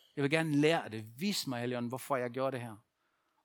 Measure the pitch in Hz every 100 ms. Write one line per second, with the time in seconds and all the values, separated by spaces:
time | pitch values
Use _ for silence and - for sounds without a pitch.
0 | _ - 139 160 160 143 151 165 117 110
1 | 110 117 196 190 - 120 120 123 120 131
2 | - 135 123 120 131 131 120 107 _ _
3 | _ _ _ _